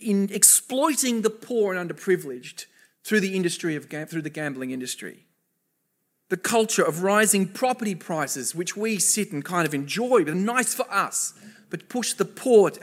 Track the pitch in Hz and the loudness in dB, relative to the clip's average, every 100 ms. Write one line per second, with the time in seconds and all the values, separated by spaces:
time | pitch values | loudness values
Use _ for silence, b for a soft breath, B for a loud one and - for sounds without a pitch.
0 | 220 202 196 214 - - - 262 320 247 | 0 0 0 2 4 4 0 0 0 2
1 | 254 226 214 214 - 233 202 185 175 151 | 0 0 -2 -4 -4 0 0 -2 -6 -6
2 | 196 175 151 123 - - - b b b | -2 -2 -2 -12 -14 -18 -20 b b b
3 | - 214 190 190 175 - 170 147 - 151 | -2 0 0 0 -2 -2 -4 -6 -8 -12
4 | 156 165 151 156 147 127 131 131 123 - | -8 -8 -8 -8 -8 -6 -8 -8 -8 -10
5 | 92 - _ _ _ _ _ _ _ _ | -12 -16 _ _ _ _ _ _ _ _
6 | _ _ - 180 - 226 220 - 160 156 | _ _ -6 -4 0 2 2 2 2 2
7 | 190 208 214 196 190 - 254 247 220 170 | 2 4 4 4 0 0 -2 0 -4 -4
8 | - 156 139 139 117 160 180 202 220 202 | -4 -4 -2 -4 -6 -6 -6 -4 -2 0
9 | - 214 196 147 143 175 156 143 143 185 | 0 0 -2 -6 -2 0 0 -2 -4 -4
10 | 247 240 151 175 208 247 - - - 202 | 4 4 4 0 0 0 -2 -2 -2 -2
11 | 151 - - - B B B 170 - 247 | -2 -2 -6 -8 B B B -12 -6 -6
12 | 220 - - - 269 220 170 - | -4 -2 -4 -2 6 8 8 4